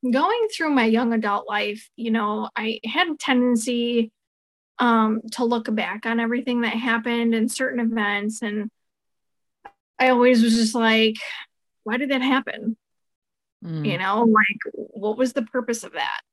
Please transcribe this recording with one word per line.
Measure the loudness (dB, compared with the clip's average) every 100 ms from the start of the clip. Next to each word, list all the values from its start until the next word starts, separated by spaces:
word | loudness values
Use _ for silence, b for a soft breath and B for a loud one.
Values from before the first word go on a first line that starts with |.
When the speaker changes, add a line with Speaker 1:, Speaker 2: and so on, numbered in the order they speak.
| 0
Speaker 1:
going | 2 2 2 -2
through | -2 0
my | 2
young | 4 2 2
adult | 0 0 -2 -2
life, | -4 -4 -6 -14 -10
you | -2
know, | 0 0 -2 -6
I | -6 -6 -6
had | -4 -2 -2
a | -2
tendency, | 0 2 4 2 0 -2 0 0 -2 _ _ _ _ _ _ -2
um, | 2 4 4 0 -4
to | -4
look | -2 -2 -2
back | -4 -4 -4 -4
on | -2
everything | 0 -2 -2 -2
that | -2
happened | -2 -2 -2 -2 0 2
and | 2 0
certain | -2 -4 -2
events. | -2 0 0 0 -2 -4
And | -6 -6 -8 _ _ _ _ _ _ _ _ _ -20 _ _ 0
I | 2
always | 6 6 6
was | 6
just | 4 2
like, | 2 2 4 2 0 B B -16 _ _ _
"Why | -6 -4
did | -2
that | 0
happen?" | 2 0 0 -8 -6 -6 _ _ _ _ _ _ _ _
Speaker 2:
Mm. | -8 -4 -2
Speaker 1:
You | -2
know, | 0 2
like, | 4 6 4 -2 -10
what | -12 -14 -6 -4 0
was | -2
the | -2
purpose | -4 -6 -4 -8
of | -8
that? | -6 -6 -6 -12